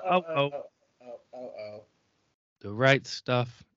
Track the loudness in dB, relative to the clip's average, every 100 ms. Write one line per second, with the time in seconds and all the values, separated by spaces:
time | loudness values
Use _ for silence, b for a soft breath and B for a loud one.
0 | 2 2 2 0 0 -2 -12 _ _ _
1 | -18 -18 _ -14 -12 -12 -12 -14 -18 _
2 | _ _ _ _ _ _ -8 4 6 6
3 | 2 -10 -2 0 0 -6 -20